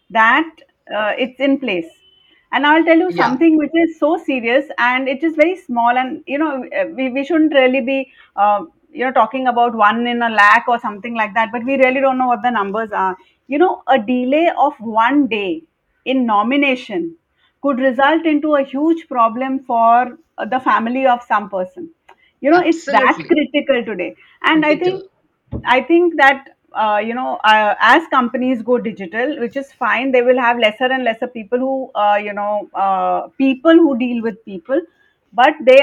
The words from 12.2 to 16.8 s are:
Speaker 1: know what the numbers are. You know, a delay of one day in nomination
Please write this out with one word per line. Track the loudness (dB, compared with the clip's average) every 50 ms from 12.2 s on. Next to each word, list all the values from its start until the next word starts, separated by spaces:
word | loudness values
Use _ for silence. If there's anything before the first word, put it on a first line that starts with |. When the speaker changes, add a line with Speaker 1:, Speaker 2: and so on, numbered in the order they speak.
| -2
Speaker 1:
know | -2
what | -2 -2 -2
the | -2
numbers | -2 -2 -4 -4 -4 -6 -6 -6
are. | -4 -4 -4 -4 -4 -8 _ _ _ _ _ _
You | 0 0 0
know, | 0 0 -4 _ 0
a | 0 0
delay | 2 -2 -2 -2 -2 0 0 2 0 0 0 0 0 -2
of | -2 -4
one | -12 -4 -2 0 0 2 2 2 0 0
day | -2 -4 -4 -4 -6 -6 -10 _ _ _ _ _ _ _ _
in | -4 -2 0 0 0
nomination | 0 0 0 2 0 0 0 0 -2 -4